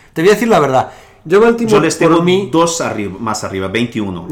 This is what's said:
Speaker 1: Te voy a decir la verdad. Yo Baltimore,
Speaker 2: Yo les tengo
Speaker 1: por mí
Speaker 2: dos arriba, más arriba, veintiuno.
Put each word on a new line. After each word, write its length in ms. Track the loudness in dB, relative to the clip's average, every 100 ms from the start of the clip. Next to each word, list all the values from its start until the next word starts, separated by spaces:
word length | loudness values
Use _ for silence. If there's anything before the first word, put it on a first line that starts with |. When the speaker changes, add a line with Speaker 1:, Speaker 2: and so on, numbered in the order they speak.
| _
Speaker 1:
Te 80 | 0
voy 80 | 2
a 20 |
decir 140 | 2 2
la 120 | 2
verdad. 300 | 2 0 -2 -8 -20 _ 0
Yo 140 | 2
Baltimore, 320 | 4 2 2 2
Speaker 2:
Yo 20 |
les 160 | 2 2
tengo 200 | 2 2
Speaker 1:
por 80 | 2
mí 240 | 0 0
Speaker 2:
dos 300 | 0 0 -2
arriba, 340 | -6 -6 -8 -8
más 280 | -8 -6 -6
arriba, 240 | -6 -4
veintiuno. 580 | -4 -4 -4 -6 -8 -6